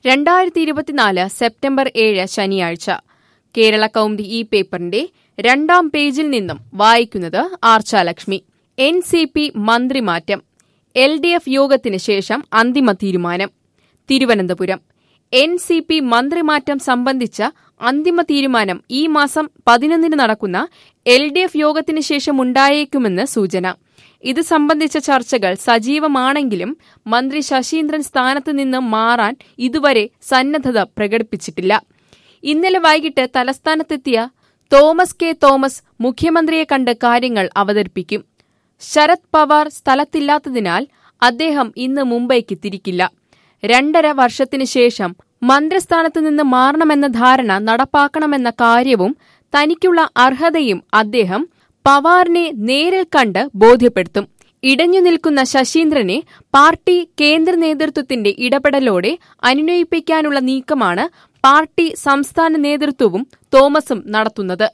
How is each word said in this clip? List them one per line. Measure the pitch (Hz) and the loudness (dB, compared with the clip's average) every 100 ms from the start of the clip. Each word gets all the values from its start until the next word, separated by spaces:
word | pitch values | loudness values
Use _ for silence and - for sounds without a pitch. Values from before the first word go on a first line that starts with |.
| 247 | 2
രണ്ടായിരത്തി | 269 294 359 370 349 | 2 2 2 2 -2
ഇരുപത്തിനാല് | 320 294 311 285 214 185 185 | -4 -4 -6 -2 0 0 -4
സെപ്റ്റംബർ | - 233 _ 269 269 269 233 | -2 -4 _ -4 -2 -2 0
ഏഴ് | 220 196 190 | 0 0 -4
ശനിയാഴ്ച. | - 196 196 175 170 - 170 _ _ _ _ _ - | -4 -4 -2 -4 -6 -8 -8 _ _ _ _ _ 0
കേരള | 220 214 214 | 2 2 0
കൗമുദി | 226 214 208 202 | -2 -2 -4 -8
ഈ | 226 | -8
പേപ്പറിന്റെ | 220 208 190 175 175 202 339 _ _ - | -2 -2 -2 -8 -6 -6 -6 _ _ -4
രണ്ടാം | 233 269 311 359 320 | 0 0 2 2 2
പേജിൽ | 302 285 269 302 | -2 -2 -2 -2
നിന്നും | 254 180 156 - | -4 -4 -12 -14
വായിക്കുന്നത് | 190 214 233 233 202 170 185 339 370 | 0 4 4 2 -4 -4 -4 -4 -2
ആർച്ചാലക്ഷ്മി. | 226 220 214 214 175 170 - 190 _ _ _ - | 2 2 2 0 0 -6 -8 -8 _ _ _ -2
എൻ | 269 359 | 0 0
സി | - 339 320 | 0 -2 0
പി | 311 294 220 208 | -2 -4 -4 0
മന്ത്രിമാറ്റം. | 233 254 269 214 170 - 196 _ _ _ _ _ 254 | 0 0 -2 -2 -4 -4 -8 _ _ _ _ _ 0
എൽ | 262 311 | 0 0
ഡി | 339 | -2
എഫ് | 349 277 | -2 -2
യോഗത്തിന് | 262 277 262 240 190 | 0 2 0 0 -6
ശേഷം | - 202 - 233 - | -2 -4 -2 -6 -2
അന്തിമ | 220 240 262 254 | 0 0 2 0
തീരുമാനം. | 190 196 180 175 180 196 _ _ _ _ _ _ | 0 -2 -2 -4 -6 -8 _ _ _ _ _ _
തിരുവനന്തപുരം. | 269 247 214 180 180 180 - _ _ _ _ _ | 0 2 0 0 -4 -6 -6 _ _ _ _ _
എൻ | 254 302 349 | 0 0 -2
സി | - 330 | -2 -4
പി | 330 320 262 | -2 -4 0
മന്ത്രിമാറ്റം | 233 269 339 311 302 285 277 | 0 0 -2 -2 -2 -4 -6
സംബന്ധിച്ച | 277 247 247 262 226 - 226 _ _ _ | -4 -2 -2 -4 -6 -4 -8 _ _ _
അന്തിമ | 240 277 320 339 | -4 -2 0 -2
തീരുമാനം | 330 285 269 240 202 175 _ | 0 0 0 -2 -2 -6 _
ഈ | 254 320 | -4 -2
മാസം | 302 285 311 302 _ | 0 0 -2 -6 _
പതിനൊന്നിന് | - 233 294 330 330 302 | 2 2 2 0 0 0
നടക്കുന്ന | 233 214 202 180 311 _ _ _ - | -2 -2 -4 -6 -6 _ _ _ 2
എൽ | 247 294 | 2 2
ഡി | 311 | -2
എഫ് | 370 302 | -2 -2
യോഗത്തിന് | 302 302 320 311 | -2 -2 -4 -6
ശേഷം | 294 285 302 269 | -4 -4 -2 -2
ഉണ്ടായേക്കുമെന്ന് | 254 254 269 294 294 277 226 180 262 | 0 2 2 0 -2 -2 -2 -2 -4
സൂചന. | 233 196 185 185 - _ _ _ _ | -2 -4 -4 -6 -10 _ _ _ _
ഇത് | 247 262 | -6 -4
സംബന്ധിച്ച | 330 320 294 311 311 311 | 0 0 2 0 -2 -4
ചർച്ചകൾ | 285 269 233 254 190 190 | 0 -2 0 -2 -2 -2
സജീവമാണെങ്കിലും | - 233 226 294 311 269 254 285 269 190 185 311 _ _ 214 | 0 0 0 -2 0 0 0 -2 -2 -4 -6 -10 _ _ -4
മന്ത്രി | 233 262 294 | -2 -2 -6
ശശീന്ദ്രൻ | 277 269 247 320 302 302 | -2 -4 -2 -4 -2 -2
സ്ഥാനത്ത് | 285 269 254 277 269 | -2 -2 -2 -2 -4
നിന്ന് | 277 269 254 247 | -4 -2 -2 -2
മാറാൻ | 220 226 240 214 262 _ - | -2 0 0 -2 -4 _ -6
ഇതുവരെ | 247 302 277 233 208 _ | -4 0 2 2 -2 _
സന്നദ്ധത | - 262 269 302 262 226 185 | -2 0 0 -2 -2 -2 -2
പ്രകടിപ്പിച്ചിട്ടില്ല. | - 208 220 220 190 - 175 185 214 _ _ _ _ _ _ | -4 -2 -2 -4 -8 -10 -6 -2 -2 _ _ _ _ _ _
ഇന്നലെ | 277 302 370 370 | -4 0 0 2
വൈകിട്ട് | 330 311 311 269 254 | 2 0 -2 -4 -2
തലസ്ഥാനത്തെത്തിയ | 262 247 269 311 311 311 302 262 226 240 _ _ _ _ | -2 -4 -4 -4 -4 -4 -6 -2 -4 -4 _ _ _ _
തോമസ് | 277 302 330 359 - | 6 6 4 0 -2
കെ | 339 320 | -6 2
തോമസ് | 277 269 269 - _ _ | 2 2 -2 -6 _ _
മുഖ്യമന്ത്രിയെ | 233 - 330 330 320 320 311 | -6 -2 0 0 0 -2 0
കണ്ട് | 277 247 233 | -2 0 0
കാര്യങ്ങൾ | 240 240 254 220 185 - | 0 0 0 -2 -2 -2
അവതരിപ്പിക്കും. | 196 208 190 - 175 208 - _ _ _ _ _ | 0 0 -2 -8 -8 -8 -10 _ _ _ _ _
ശരത് | - 302 302 349 _ | -2 2 4 2 _
പവാർ | 311 294 302 302 | 0 4 2 0
സ്ഥലത്തില്ലാത്തതിനാൽ | - - 262 294 320 285 294 294 247 190 175 277 _ _ _ | -6 0 0 0 -4 -2 -2 -2 -4 -2 -4 -6 _ _ _
അദ്ദേഹം | 240 240 320 294 226 - | -2 0 -2 0 -4 -4
ഇന്ന് | 254 277 | -4 -2
മുംബൈക്ക് | 262 240 240 247 233 185 | -2 -2 0 0 0 -8
തിരിക്കില്ല. | 202 190 196 180 180 _ _ _ _ _ | -8 -8 -8 -4 -4 _ _ _ _ _
രണ്ടര | 208 247 285 330 302 | 2 2 4 2 2
വർഷത്തിന് | 277 247 - 262 277 262 | 2 0 0 -4 -2 -2
ശേഷം | 262 240 233 180 180 _ _ | 2 2 2 -8 -8 _ _
മന്ത്രിസ്ഥാനത്ത് | 240 277 311 370 - 339 330 320 | 2 2 2 -2 0 0 0 -2
നിന്ന് | 311 294 | 0 0
മാറണമെന്ന | 285 254 262 302 320 294 285 | 2 2 2 2 0 2 0
ധാരണ | 226 247 262 240 196 | 2 4 4 2 -2
നടപ്പാക്കണമെന്ന | 214 233 262 294 285 311 302 285 240 - | 0 0 0 0 0 0 -2 0 -2 0
കാര്യവും | 233 233 254 226 185 302 _ _ _ | 2 4 2 0 0 -4 _ _ _
തനിക്കുള്ള | 285 302 330 370 339 320 - | 0 0 0 2 2 0 2
അർഹതയും | 254 262 330 320 262 180 _ | 2 2 0 0 -2 -4 _
അദ്ദേഹം | 214 214 240 185 196 339 _ _ _ 269 | -2 0 -2 0 -2 -6 _ _ _ 2
പവാറിനെ | 277 311 359 349 339 330 262 | 4 4 4 4 0 -2 -4
നേരിൽ | 214 269 330 381 349 | -2 0 0 0 0
കണ്ട് | 302 233 185 277 190 | 0 0 -2 -4 4
ബോധ്യപ്പെടുത്തും. | 220 240 240 190 170 202 160 _ _ _ | 6 6 4 0 -4 -6 -8 _ _ _
ഇടഞ്ഞു | 262 269 339 381 | 0 2 2 4
നിൽക്കുന്ന | 359 330 320 277 | 4 2 0 0
ശശീന്ദ്രനെ | 262 269 262 320 320 294 190 233 - - _ | 0 0 0 0 0 0 0 -4 -8 -20 _
പാർട്ടി | 277 302 339 - 359 339 - | 4 6 4 0 0 -2 0
കേന്ദ്ര | 294 311 320 349 | 2 2 2 2
നേതൃത്വത്തിന്റെ | 330 294 311 294 269 254 208 - | 0 0 -2 -4 -6 -2 -2 -2
ഇടപെടലോടെ | 247 277 285 277 254 185 190 339 _ _ | -2 0 2 2 2 0 -2 -6 _ _
അനുനയിപ്പിക്കാനുള്ള | 240 269 311 349 330 330 320 320 302 277 | 0 0 0 0 0 -2 0 -2 0 -2
നീക്കമാണ് | 254 269 254 285 202 175 320 _ _ _ | -2 -4 -4 -2 0 -2 -4 _ _ _
പാർട്ടി | 269 285 311 - 330 - | 4 4 2 -2 -4 -2
സംസ്ഥാന | 285 277 277 - 330 311 | -2 0 0 0 0 0
നേതൃത്വവും | 285 294 294 269 233 180 269 _ _ | -2 -2 -2 0 0 0 -8 _ _
തോമസും | 269 277 302 294 226 - | 4 4 2 -2 -8 -4
നടത്തുന്നത്. | 214 220 220 190 180 214 | -4 -4 -4 -6 -2 -4